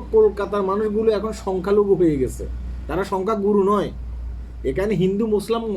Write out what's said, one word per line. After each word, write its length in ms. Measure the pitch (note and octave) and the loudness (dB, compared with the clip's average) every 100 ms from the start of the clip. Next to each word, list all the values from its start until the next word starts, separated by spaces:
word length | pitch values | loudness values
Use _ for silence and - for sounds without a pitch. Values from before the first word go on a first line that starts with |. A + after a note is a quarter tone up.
| - | 2
কলকাতার 500 | A3 G#3+ G3+ F#3+ G3+ | 4 4 2 -4 -2
মানুষগুলো 500 | F#3+ G#3 G#3+ G#3 A3 | 0 0 0 0 2
এখন 200 | G3+ A3 | 2 -2
সংখ্যালঘু 600 | - F#3+ F#3+ F#3+ G#3 G3+ | -6 -4 -2 2 2 4
হয়ে 220 | F3 E3+ C#3 | 4 4 2
গেছে, 300 | A#2+ - - - - - - | 0 -4 -8 -8 -8 -8 -6
তারা 160 | E3 | -4
সংখ্যাগুরু 580 | G3 F#3+ F#3+ G#3 G3+ G3+ | -2 -4 -2 0 2 4
নয়। 280 | F#3+ G#3 C#3 - - - - - - - | 4 2 0 -6 -10 -10 -10 -10 -12 -8
এখানে 300 | B2+ C#3+ G#3 | -4 -2 0
হিন্দু 320 | F3 F#3 G3+ A3 | 2 2 2 0
মুসলিম, 360 | G#3 - A#3 A3+ | 0 0 -2 -2